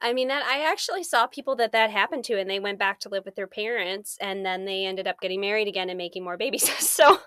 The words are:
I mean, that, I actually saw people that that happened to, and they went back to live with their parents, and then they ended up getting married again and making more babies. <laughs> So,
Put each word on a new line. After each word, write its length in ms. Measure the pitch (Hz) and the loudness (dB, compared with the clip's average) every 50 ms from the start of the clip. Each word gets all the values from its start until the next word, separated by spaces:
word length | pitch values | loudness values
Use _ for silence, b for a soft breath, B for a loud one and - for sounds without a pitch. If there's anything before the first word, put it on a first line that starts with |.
| - | -2
I 100 | 240 247 | -2 0
mean, 160 | 262 254 262 | 0 0 0
that, 160 | 277 285 - | 0 -2 0
I 260 | - 262 277 302 311 | 0 0 0 2 0
actually 340 | 392 - - - 359 381 339 | 0 0 -2 -4 -4 -6 -4
saw 220 | - - 240 233 | 0 2 2 2
people 300 | - - 285 254 277 269 | 2 0 -8 -4 -4 0
that 160 | 240 233 214 - | 0 2 2 4
that 180 | 226 220 214 | 4 4 4
happened 340 | 208 202 202 - 330 269 226 | 4 2 0 0 0 -4 -4
to, 140 | - 226 196 | -2 -2 -2
and 120 | 185 190 | -2 -2
they 100 | 196 202 | -2 -2
went 180 | 196 202 202 196 | -2 -4 -2 0
back 220 | 202 196 196 - | 0 0 -2 -2
to 80 | - 202 | -6 -6
live 160 | 202 196 190 | -6 -6 -6
with 100 | 196 190 | -6 -8
their 120 | 202 196 | -8 -8
parents, 720 | 190 - 214 208 226 240 226 185 175 190 202 208 - - - | -8 -6 -6 -4 -4 -2 -2 -2 -2 -4 -6 -8 -10 -10 -6
and 240 | 202 196 190 196 190 | -6 -4 -4 -4 -2
then 220 | 185 185 185 190 | -2 -2 -4 -4
they 180 | 196 190 190 190 | -4 -4 -4 -4
ended 220 | 190 190 185 185 | -4 -4 -4 -4
up 140 | 185 175 - 190 | -4 -4 -4 -4
getting 180 | 185 185 196 | -4 -4 -2
married 280 | 202 202 208 220 214 202 | -2 0 0 0 0 -2
again 200 | 185 190 185 180 | -2 -4 -4 -4
and 80 | 180 | -4
making 260 | 180 175 170 - 190 185 | -6 -8 -8 -8 -10 -8
more 140 | 175 175 | -8 -6
babies. 320 | 175 - 269 202 311 - - | -4 -4 -4 -2 0 0 0
<laughs> 100 | - - | 0 0
So, 420 | - - - - 302 285 381 - - | -2 0 6 8 10 10 10 8 4